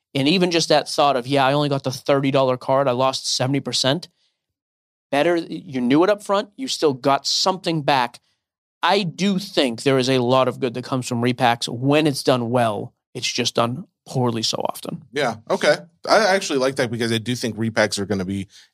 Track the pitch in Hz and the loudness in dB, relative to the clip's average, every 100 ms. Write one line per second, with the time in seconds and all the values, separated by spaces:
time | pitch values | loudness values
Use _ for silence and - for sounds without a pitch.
0 | _ 139 139 185 180 165 - 151 - - | _ -2 2 2 2 2 2 2 2 0
1 | 143 135 123 139 131 147 147 139 135 - | 2 2 0 0 2 2 0 -2 -4 -4
2 | - 139 139 135 131 127 - 135 139 120 | 0 2 2 2 2 0 0 2 2 2
3 | 131 131 - - 127 139 127 120 131 165 | 0 -2 -4 -2 -2 -2 -2 -2 0 0
4 | - _ _ _ _ _ _ _ _ _ | -4 _ _ _ _ _ _ _ _ _
5 | _ 139 160 170 165 160 - 131 120 147 | _ 0 2 0 -2 -10 -8 -2 2 4
6 | 185 208 - 196 160 - 131 - 156 131 | 4 2 0 -2 -2 -8 -8 0 0 2
7 | 139 139 - - 190 185 180 165 143 139 | 0 0 0 -2 0 -2 -2 -2 2 2
8 | 123 - _ _ _ _ _ _ 165 202 | 0 -6 _ _ _ _ _ _ 0 0
9 | 180 143 196 190 - - 135 113 139 135 | 0 -2 0 0 -2 -2 -2 0 2 2
10 | 123 131 120 131 127 131 131 120 123 131 | 2 2 2 2 2 0 -4 -4 -6 -6
11 | 123 120 120 123 127 117 - 120 135 147 | -4 -2 -2 2 0 0 -4 -4 0 2
12 | 151 135 - 127 117 123 117 104 120 _ | 2 0 0 0 0 0 0 -2 -8 _
13 | _ 127 - - 117 - 117 135 226 _ | _ -10 -6 -4 -2 0 0 -2 -12 _
14 | - 135 123 117 110 - - - - - | -8 -2 -2 -2 -4 -4 -6 -6 -10 -12
15 | - 135 131 107 - 185 165 175 - _ | -10 -4 -4 -4 -4 0 2 0 -2 _
16 | - 196 208 190 185 139 131 139 120 117 | 0 2 4 2 0 0 0 0 -2 -2
17 | 117 113 113 123 117 104 113 110 104 101 | -2 -2 -2 -4 -4 -4 -2 2 0 0
18 | 95 101 92 98 92 - - | -2 -2 -4 -6 -8 -14 -18